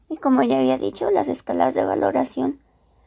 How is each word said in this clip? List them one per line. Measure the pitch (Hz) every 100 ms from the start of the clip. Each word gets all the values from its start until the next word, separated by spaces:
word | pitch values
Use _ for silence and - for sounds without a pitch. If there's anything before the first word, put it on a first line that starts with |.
| -
Y | 320
como | 277 254
ya | 240 262
había | 262 131
dicho, | - - -
las | 392 -
escalas | - - - -
de | - -
valoración | - 196 254 262 269 262 285 _ _ _ _